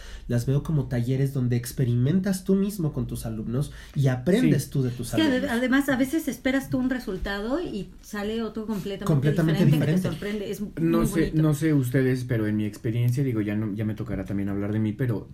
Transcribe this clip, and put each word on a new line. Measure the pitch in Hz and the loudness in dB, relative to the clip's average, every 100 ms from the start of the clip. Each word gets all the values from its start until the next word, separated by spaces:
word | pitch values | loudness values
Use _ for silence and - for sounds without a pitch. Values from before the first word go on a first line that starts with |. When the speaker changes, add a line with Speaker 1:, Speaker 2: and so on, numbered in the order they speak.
| - - - | -14 -14 -2
Speaker 1:
las | 120 120 | 0 2
veo | 139 147 | 0 2
como | 156 123 | 0 0
talleres | 120 120 131 139 | -2 0 2 0
donde | 139 123 123 | 0 0 0
experimentas | - - 120 120 131 185 196 190 - | -2 -2 0 2 2 2 2 -2 2
tú | 196 | 2
mismo | 196 190 151 | 2 0 -2
con | 131 120 | -2 -4
tus | 120 117 | -6 -6
alumnos | 110 110 123 147 - - - | -6 -4 -2 -2 -6 -8 0
y | 135 | 2
aprendes | 123 - 202 254 139 - | 2 2 4 6 4 2
Speaker 2:
Sí. | |
Speaker 1:
tú | 143 | -2
de | 127 | -2
tus | 120 117 | -2 -4
Speaker 3:
Es | - | 2
que | |
ade-, | 320 254 | 2 2
Speaker 1:
alumnos. | 285 | 0
Speaker 3:
además | 233 254 269 285 | 0 2 2 2
a | 254 | 2
veces | 269 320 311 | 0 0 -2
esperas | 226 262 269 269 | -2 0 0 0
tú | 262 | -2
un | 254 | 0
resultado | 254 220 185 214 202 220 294 | -2 -4 -6 -4 -4 -2 -2
y | 320 220 170 - | -2 -6 -8 -14
sale | - 214 202 226 | -12 -6 -4 -4
otro | 220 220 214 | -4 -6 -6
completamente | 208 202 196 185 | -4 -4 -6 0
Speaker 1:
Completamente | 147 143 170 160 160 151 | 2 2 2 2 4 4
Speaker 3:
diferente | 151 143 | 4 4
que | |
te | 180 185 | 2 0
Speaker 1:
diferente. | |
Speaker 3:
sorprende. | 160 202 208 196 | -4 -4 -6 -6
Es | 196 208 - | -6 -8 -2
Speaker 2:
No | 165 165 | 2 2
Speaker 3:
muy | 160 | 2
Speaker 2:
sé, | 165 151 | 2 2
Speaker 3:
bonito. | 156 | 4
Speaker 2:
no | 156 147 | 2 4
sé | 160 147 | 2 2
ustedes, | 123 135 131 127 123 | 4 2 2 0 0
pero | 113 107 | 0 0
en | 107 | 0
mi | 107 | -2
experiencia, | - 117 117 120 123 | -4 -4 0 0 2
digo, | 139 110 | 0 0
ya | 104 104 | 0 -2
no, | 110 101 | -2 -2
ya | 107 | -4
me | 104 | -4
tocará | - 95 92 | -4 -6 -4
también | 101 101 | -2 -2
hablar | 101 101 | -2 -2
de | 107 | 0
mí, | 107 104 | 0 0
pero | 131 98 - | -2 -2 -6